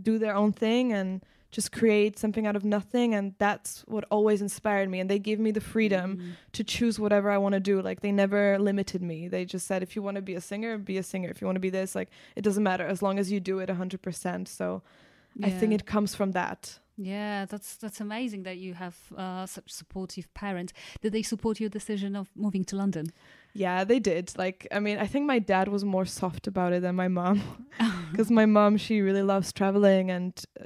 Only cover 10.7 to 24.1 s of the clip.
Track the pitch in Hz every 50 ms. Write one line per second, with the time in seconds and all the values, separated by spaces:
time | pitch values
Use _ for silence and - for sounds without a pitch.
10.7 | 226 214 196 - 190 190 180 - - 185 180 170 180 - 202 190 185 185 185 185
11.7 | 185 190 190 190 - 190 185 - - - - - _ - 202 214 190 208 214 196
12.7 | 185 185 175 151 196 175 208 196 190 196 202 185 208 202 180 190 190 190 185 185
13.7 | 190 175 185 185 185 180 - 185 165 - - 180 175 180 185 - - - 190 180
14.7 | 185 190 - _ _ _ _ _ _ _ _ _ - - 208 202 185 185 220 214
15.7 | 214 208 - - 208 214 208 196 - - 208 196 185 185 175 - - - - -
16.7 | - - _ _ _ - 196 185 196 208 208 208 208 202 196 190 214 208 - -
17.7 | - - - 214 - - 214 208 214 226 262 240 208 196 185 185 185 180 185 185
18.7 | 175 170 185 175 170 - - - - - 185 185 185 185 190 185 - 196 - -
19.7 | - - - - - 190 185 175 - 190 165 - _ - 202 202 190 175 175 175
20.7 | - - - - - - - 214 202 226 214 - 233 202 - 226 214 - 220 214
21.7 | - 214 - - 214 202 196 202 196 202 190 - _ - 208 208 196 190 185 -
22.7 | 196 196 196 196 180 160 156 165 - _ _ - - - _ _ - 208 190 180
23.7 | 180 185 190 196 240 262 202 202